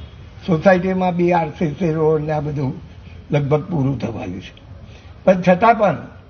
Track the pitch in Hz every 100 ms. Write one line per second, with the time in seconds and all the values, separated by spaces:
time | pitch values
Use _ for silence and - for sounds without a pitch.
0 | - - - - - 160 196 185 185 185
1 | 185 175 175 175 156 - 165 139 175 160
2 | 156 156 151 151 147 147 131 - - -
3 | - - - 147 139 151 - 165 135 135
4 | 117 98 92 98 - - - - - -
5 | - - - 190 170 175 226 220 196 123
6 | - -